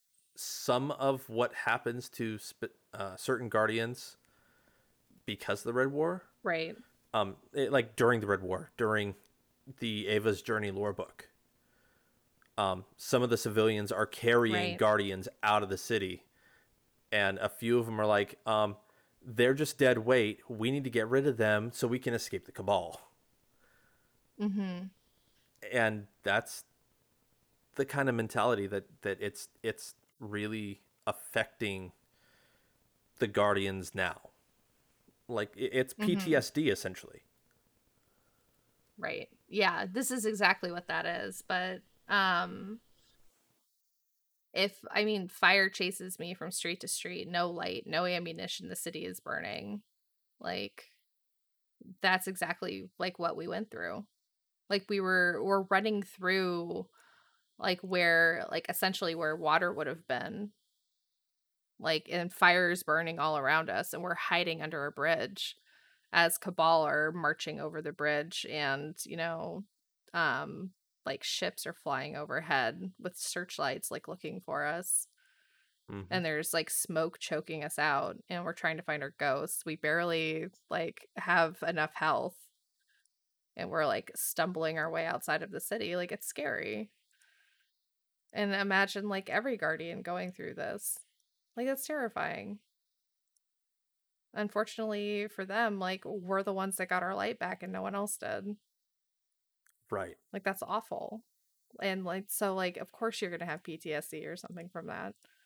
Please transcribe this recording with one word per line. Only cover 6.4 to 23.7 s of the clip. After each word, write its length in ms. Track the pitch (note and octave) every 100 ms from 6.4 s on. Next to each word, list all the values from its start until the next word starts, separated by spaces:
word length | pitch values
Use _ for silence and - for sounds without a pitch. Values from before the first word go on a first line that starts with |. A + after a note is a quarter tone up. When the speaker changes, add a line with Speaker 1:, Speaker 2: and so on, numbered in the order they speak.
Speaker 2:
Right. 320 | F3+ E3 E3 - - _ _
Speaker 1:
Um, 240 | A2 G2 - _
it, 180 | C#3+ C3
like, 240 | C3+ A2+ -
during 240 | A#2+ A#2
the 80 | G2+
Red 140 | F#2+
War, 300 | F#2 F2+ - -
during 380 | A2 G#2+ G2+ G2 _ _ _ _ - -
the 280 | A#2 G#2+ G2
Ava's 340 | G#2+ A2 G2+
Journey 300 | - A2 G#2
lore 220 | G2 G#2
book. 360 | F#2+ F#2 - - _ _ _ _ _ _ _ _ _ _ _ _ -
Um, 280 | G2 F#2 F#2 -
some 240 | - B2
of 80 | B2
the 80 | A#2
civilians 540 | A#2 G#2+ A2 G#2+ G2+
are 140 | F#2+ G#2+
carrying 480 | - A#2+ A#2+ A2+ G#2+
Speaker 2:
Right. 220 | G2+ F3
Speaker 1:
Guardians 500 | G#2+ G#2+ G2+ F#2+ F#2 -
out 180 | G#2+ G#2+
of 80 | G2
the 80 | F#2+
city. 480 | - A2 F#2+ F2+ - _ _ _ _ _ _ _ _
And 260 | G#2 G2 F#2+
a 100 | G#2
few 300 | - A#2 A#2+
of 80 | A2+
'em 120 | A2
are 60 | G#2+
like, 340 | G#2 G2+ - -
um, 320 | A2 G#2 G2+ _ _ _ _
"They're 320 | B2+ A2+ B2
just 240 | C#3 D3+ -
dead 220 | C3 B2
weight. 420 | A2 B2+ G#2+ G#2 -
We 200 | A2 A#2
need 120 | C#3+
to 60 | C3
get 180 | A2+ A2
rid 180 | C3+ C#3+
of 120 | A#2
them 340 | G#2+ G#2+ A2+
so 160 | - A#2+
we 120 | B2
can 140 | B2
escape 320 | A#2 - F#2+ -
the 60 |
Cabal." 600 | - G2 F#2+ E2+ - - _ _ _ _ _ _